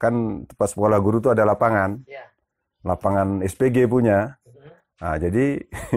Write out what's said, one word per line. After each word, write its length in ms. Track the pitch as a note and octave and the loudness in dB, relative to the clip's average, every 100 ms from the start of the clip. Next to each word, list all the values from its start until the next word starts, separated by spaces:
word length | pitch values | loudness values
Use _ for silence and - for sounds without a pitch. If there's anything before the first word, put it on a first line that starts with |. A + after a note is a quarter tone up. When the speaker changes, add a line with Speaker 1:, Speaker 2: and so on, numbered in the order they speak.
Speaker 1:
kan 400 | A2+ A#2+ A2 G2+ - - | -2 0 -2 -6 -10 -4
pas 160 | G#2 | -4
sekolah 240 | - G#2 G#2 | 0 2 4
guru 240 | G2 A2+ | 2 2
itu 80 | B2 | 2
ada 160 | A2 G#2+ | 2 2
lapangan. 560 | G2+ A#2 G#2+ F#2+ A2 C3+ | 2 2 2 0 -4 -14
Speaker 2:
Ya. 160 | C3+ A#2+ _ _ _ _ _ | -20 -20 _ _ _ _ _
Speaker 1:
Lapangan 640 | F#2 F2+ G2+ G2 G2 G2 F#2 | -6 -4 0 0 0 -2 -4
S 80 | |
P 160 | - C3 | 0 0
G 160 | B2 B2 | 2 2
punya. 560 | B2+ A#2 G2+ A2+ - | 2 2 2 0 -8
Speaker 2:
Hmm. 320 | _ - D3+ E3+ _ - | _ -20 -20 -20 _ -10
Speaker 1:
Nah, 160 | E2+ D#2 | -6 -4
jadi 400 | F2 G#2+ C#3 C#3+ - - - | -2 0 0 -4 -10 -16 -4